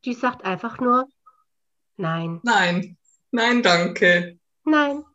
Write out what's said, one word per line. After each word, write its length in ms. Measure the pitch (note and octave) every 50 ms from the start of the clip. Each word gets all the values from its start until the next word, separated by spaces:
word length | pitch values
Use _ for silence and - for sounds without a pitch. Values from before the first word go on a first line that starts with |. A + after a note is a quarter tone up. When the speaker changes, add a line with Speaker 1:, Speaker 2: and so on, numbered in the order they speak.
| -
Speaker 1:
Die 80 | B3+ A#3+
sagt 300 | - - B3 A#3+ - -
einfach 360 | F#3+ F#3 - - A#3 A#3 -
nur, 280 | B3+ B3 B3 B3+ C4 C4+ _ _ _ _ _ _ _ _ _ _ _ _ _ _ _ _ _
„Nein.“ 460 | - F#3 D#3+ E3 E3 E3 E3 E3+ E3+ -
Speaker 2:
„Nein. 540 | A#3+ A3+ G3+ F#3 F3 F3 F3+ F#3+ - - _ _ _ _ _ _ _
Nein, 320 | - A#3+ A3+ A#3+ A#3+ A#3+ -
danke.“ 760 | F#3 F3 E3+ F3 F3 F3 - G#3 F3 F3 F3 F3 F3 E3+ _ _ _ _ _ _
Speaker 1:
„Nein.“ 380 | D#4 D#4 D4+ D4 C#4+ C#4 D4 D4 _